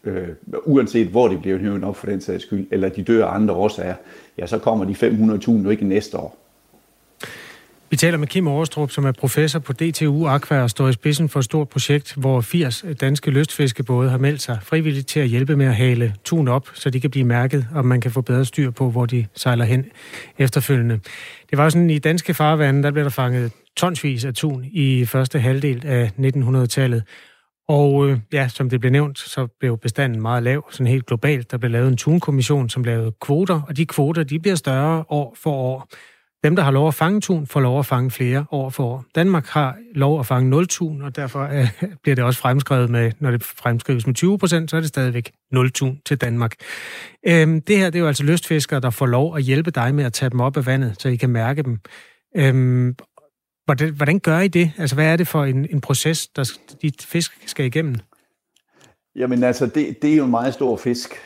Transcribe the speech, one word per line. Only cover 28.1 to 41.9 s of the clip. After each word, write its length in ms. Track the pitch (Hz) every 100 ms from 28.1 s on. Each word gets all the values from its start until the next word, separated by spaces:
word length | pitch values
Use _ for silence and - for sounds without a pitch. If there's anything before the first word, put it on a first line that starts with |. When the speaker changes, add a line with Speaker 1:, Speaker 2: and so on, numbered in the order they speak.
| 131 107
Speaker 2:
ja, 160 | 143 127
som 220 | - 127
det 100 | 123
blev 120 | 127
nævnt, 260 | 139 147 135
så 280 | - - 120 _
blev 180 | 127 113
bestanden 420 | 120 123 135 113
meget 220 | 113 123
lav, 240 | 120 143 -
sådan 160 | - 123
helt 200 | 131 120
globalt. 440 | 120 143 139 120
Der 80 | 123
blev 120 | 120
lavet 180 | 117 127
en 80 | 123
tunkommission, 720 | - 175 160 135 120 147 117
som 160 | -
lavede 280 | 120 117 113 -
kvoter, 400 | - 143 190 165 143
og 80 | 143
de 100 | 165
kvoter, 360 | - 143 165
de 160 | 143 156
bliver 160 | 185
større 500 | 180 139 131 151 165 160
år 280 | 147 139 -
for 80 | 160
år. 380 | 139 127 131 - - - _ _ _
Dem, 120 | 151 180
der 60 |
har 80 | 139
lov 180 | 135 156
at 60 |
fange 260 | - 160 208
tun, 260 | - 175 143
får 140 | 147
lov 180 | 127 135
at 80 | 135
fange 240 | 127 127
flere 340 | - 123 135 147
år 200 | 147 131
for 140 | -
år. 200 | 123 131 123
Danmark 320 | 160 185 175 -
har 300 | 156 135 123 -
lov 260 | 160 139 156
at 60 | 120
fange 240 | 127 131
nul 160 | 143 185
tun, 360 | - 165 147
og 140 | 143 139
derfor, 260 | 135 139
øh, 260 | 143 143 120 -
<laughs> 200 | 190